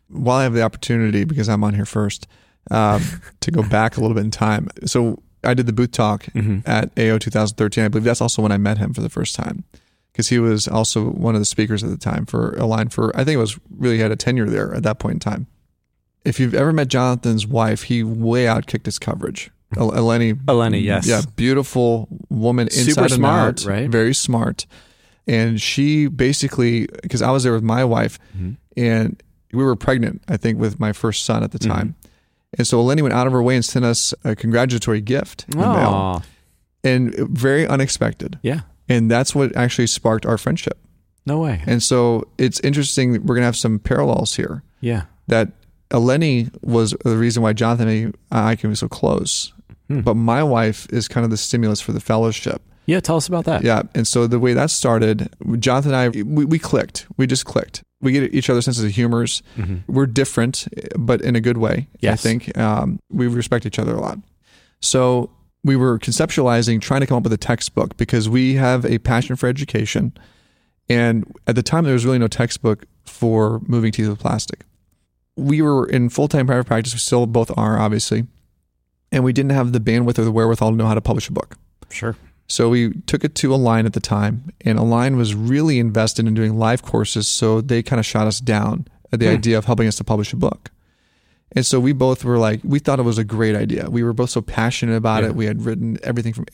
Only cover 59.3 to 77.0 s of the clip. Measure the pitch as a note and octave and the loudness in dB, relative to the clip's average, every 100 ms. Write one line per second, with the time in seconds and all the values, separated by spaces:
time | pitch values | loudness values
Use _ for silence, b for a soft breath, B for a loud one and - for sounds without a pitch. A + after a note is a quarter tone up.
59.3 | - B B F#2 F#2 - C3 C3+ A#2+ C#3 | -6 B B -6 -6 -2 0 2 0 0
60.3 | - A#2+ - - - - - A#2+ A#2+ C3 | 0 -2 -2 -10 -12 -8 -4 0 0 2
61.3 | A#2 A#2+ A2+ A2 - C#3+ - G#2+ A2 A#2 | 2 2 0 0 -2 -6 -2 -2 0 0
62.3 | A#2 - - A2 G#2+ B2+ - - C3+ A#2+ | -2 -4 -2 0 0 -2 -4 -6 -2 0
63.3 | A#2+ - A#2+ - - A2+ A2 - G3+ - | 0 0 -2 -2 -4 -2 -2 -4 -8 -16
64.3 | _ b b b b - C3 B2+ B2 B2 | _ b b b b -2 2 2 2 -2
65.3 | _ _ _ C3+ C3+ B2+ A2+ - - D#3 | _ _ _ 2 4 4 2 0 0 0
66.3 | - B2+ A#2 A#2 A2 - C3+ C3+ A#2+ A2 | 2 2 2 2 0 0 0 2 0 0
67.3 | G#2+ - A#2+ - - A2+ - A#2+ A#2+ A2 | -2 0 -2 -2 -2 -2 -2 0 0 2
68.3 | B2 C3 C3+ B2+ B2+ A#2+ A#2 - A#2 - | 2 2 2 2 2 0 0 2 0 0
69.3 | B2 B2 C3 C#3+ G#2+ G#2+ - A#2 b b | -2 -2 -2 -2 -2 -2 -2 -2 b b
70.3 | b b b b b - A#2+ A#2 A2+ - | b b b b b -2 2 2 0 -2
71.3 | - - A#2+ - E3 D#3 B2+ A#2+ B2+ A2+ | -6 -2 0 0 0 2 2 2 2 2
72.3 | - A#2+ - A2+ G#2 - _ - - A#2+ | 0 -2 0 -2 -2 -6 _ -20 -2 2
73.3 | A2 G#2+ A2+ - A#2+ A2+ G#2+ G#2+ G#2+ - | 2 2 0 0 0 0 0 -2 -2 -2
74.3 | - - - - _ _ _ _ _ _ | -2 -6 -12 -16 _ _ _ _ _ _
75.3 | - C#3 D3+ D3+ C3+ - B2+ A#2+ - D3 | -4 0 2 2 2 2 0 0 0 0
76.3 | D3 C3 B2 B2+ A#2 A#2 A#2 | 2 2 0 2 0 0 -6